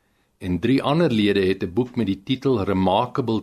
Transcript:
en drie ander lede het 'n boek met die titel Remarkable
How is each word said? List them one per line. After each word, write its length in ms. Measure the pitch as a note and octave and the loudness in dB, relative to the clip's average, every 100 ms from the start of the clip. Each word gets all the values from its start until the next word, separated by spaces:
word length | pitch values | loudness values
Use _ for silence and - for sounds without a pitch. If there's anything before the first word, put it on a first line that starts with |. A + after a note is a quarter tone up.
| _ _ _ _ | _ _ _ _
en 220 | F#2 F2+ | -4 -2
drie 220 | A#2 C3+ | 2 0
ander 280 | A#2+ D3+ E3+ | 2 0 2
lede 300 | A2+ G#2 G2 | 2 2 2
het 220 | F#2 F#2+ | 2 0
'n 100 | G2 | -2
boek 240 | F#2 B2 - | -4 -4 -2
met 100 | G#2 | -2
die 160 | F#2+ | -4
titel 400 | - B2+ C#3+ B2 | -4 -4 0 0
Remarkable 760 | F#2+ F#2+ F#2 G2 A#2+ - A#2+ A2 | 0 0 2 2 0 -4 -2 -2